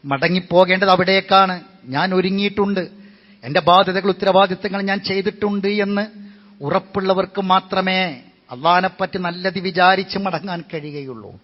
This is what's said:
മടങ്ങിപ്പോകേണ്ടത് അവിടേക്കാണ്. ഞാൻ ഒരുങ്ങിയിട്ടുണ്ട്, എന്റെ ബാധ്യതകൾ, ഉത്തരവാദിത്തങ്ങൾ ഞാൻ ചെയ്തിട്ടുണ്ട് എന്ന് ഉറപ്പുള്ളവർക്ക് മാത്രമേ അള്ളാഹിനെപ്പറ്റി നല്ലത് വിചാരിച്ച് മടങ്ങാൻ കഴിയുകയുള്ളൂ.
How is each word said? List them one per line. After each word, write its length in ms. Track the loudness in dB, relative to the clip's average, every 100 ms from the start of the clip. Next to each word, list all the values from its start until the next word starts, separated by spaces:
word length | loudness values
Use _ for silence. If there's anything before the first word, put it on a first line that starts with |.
മടങ്ങിപ്പോകേണ്ടത് 840 | -4 -2 0 -2 0 2 4 4 4
അവിടേക്കാണ്. 680 | 2 4 0 4 4 4 0 -10 _
ഞാൻ 300 | -8 -4 0
ഒരുങ്ങിയിട്ടുണ്ട്, 760 | 0 0 -2 -2 -2 -2 -2 -6 -12 -20 _ _ _
എന്റെ 160 | -4 -2
ബാധ്യതകൾ, 480 | 4 4 4 0 -2
ഉത്തരവാദിത്തങ്ങൾ 720 | 0 2 4 2 0 -6 -6
ഞാൻ 160 | -4 -4
ചെയ്തിട്ടുണ്ട് 720 | -4 -2 -4 -4 -4 -2 -2
എന്ന് 380 | -2 0 -2 -4 -10 -20 -20 _ -10
ഉറപ്പുള്ളവർക്ക് 800 | -4 -4 -2 -4 0 0 0 -4
മാത്രമേ 840 | 2 2 2 -2 0 0 -2 -6 -20 _ _
അള്ളാഹിനെപ്പറ്റി 680 | -2 2 2 2 -4 -6 -4
നല്ലത് 400 | -6 -4 -6 -4
വിചാരിച്ച് 600 | -6 2 4 4 -2 -6
മടങ്ങാൻ 460 | -6 -6 -8 -10 -8
കഴിയുകയുള്ളൂ. 680 | -12 -10 -12 -12 -14 -16 -20